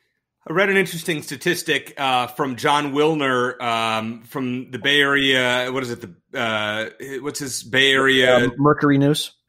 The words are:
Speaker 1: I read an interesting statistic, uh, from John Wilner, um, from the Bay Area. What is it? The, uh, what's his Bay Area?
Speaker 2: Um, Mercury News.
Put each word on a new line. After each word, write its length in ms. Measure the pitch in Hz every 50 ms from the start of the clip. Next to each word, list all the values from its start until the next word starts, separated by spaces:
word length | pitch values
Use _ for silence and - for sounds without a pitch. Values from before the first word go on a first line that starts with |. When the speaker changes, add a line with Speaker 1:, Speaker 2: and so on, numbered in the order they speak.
| _ _ _ _ _ _ _ _ -
Speaker 1:
I 60 | - 160
read 160 | 175 202 196
an 80 | 196
interesting 460 | 190 185 185 180 165 - - 165 151 151
statistic, 720 | - 151 127 - 175 170 170 - - 147 139 135 - -
uh, 300 | - 139 135 131 123 123
from 280 | 120 - - 151 135 127
John 380 | 110 - 147 143 147 147 143 135
Wilner, 640 | 147 151 156 160 151 139 135 127 123 123 127 123 -
um, 640 | 123 120 117 113 113 113 110 110 110 113 117 120 -
from 460 | - - 143 131 123 123 127 127 -
the 80 | 123
Bay 240 | 120 98 139 143 147
Area. 720 | 143 139 139 139 139 135 135 131 127 123 123 123 123 127
What 100 | 127 135
is 80 | 131 120
it? 120 | 117 98
The, 380 | 113 95 85 _ _ _ - 135
uh, 800 | 120 113 110 107 107 104 104 110 110 - - - 117 135 139 131
what's 180 | 131 147 143 -
his 240 | 147 131 113 - -
Bay 300 | 113 110 127 135 135 135
Area? 520 | 135 135 135 135 131 127 127 127 123 120
Speaker 2:
Um, 60 | 120 123
Mercury 420 | - 139 147 151 147 151 147 139 139
News. 320 | 139 143 151 - - - _ _ _